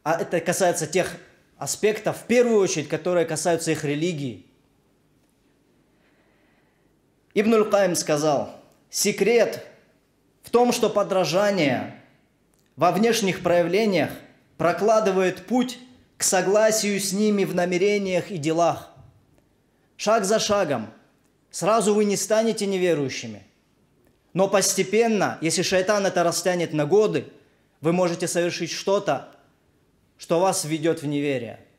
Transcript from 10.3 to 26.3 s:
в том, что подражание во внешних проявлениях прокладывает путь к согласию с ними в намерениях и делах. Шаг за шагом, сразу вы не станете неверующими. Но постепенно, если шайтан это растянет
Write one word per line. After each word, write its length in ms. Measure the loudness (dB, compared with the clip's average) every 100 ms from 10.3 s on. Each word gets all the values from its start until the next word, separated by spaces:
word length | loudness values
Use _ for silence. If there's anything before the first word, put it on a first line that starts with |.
| _
в 80 | -2
том, 220 | 2 2
что 180 | 2 0
подражание 1120 | 0 0 0 0 0 0 2 0 0 -6 -14 -20 _ _ _ _ _ _
во 160 | 0 2
внешних 520 | 4 2 2 0 -2
проявлениях 680 | 0 2 2 0 2 0 -2 -6 -20 _ _ -2
прокладывает 880 | -2 0 2 2 2 2 0 -2
путь 320 | -2 -2 -2 -6 -20 -20 _ _
к 60 |
согласию 760 | 0 0 2 4 4 2 -2 -2
с 140 | -2
ними 300 | 0 2 2
в 100 | 0
намерениях 760 | 0 0 2 2 0 0 -2 -4
и 60 | -6
делах. 520 | -2 2 2 0 -12 -20 -20 _ _ _ _ _ _ _ _
Шаг 300 | -6 0 2
за 140 | 2 0
шагом, 520 | 2 0 0 -4 -6 -16 _ _ _ _ _
сразу 420 | -4 0 2 2
вы 120 | 2
не 120 | 2 0
станете 480 | 0 2 2 -2
неверующими. 800 | -2 0 0 0 -2 -6 -12 -16 -20 _ _ _ _ _ _ _ _
Но 160 | -2 2
постепенно, 920 | 2 2 0 0 2 2 2 -2 -2
если 220 | -4 -2
шайтан 420 | 0 0 0 0
это 180 | 0 0
растянет 480 | 0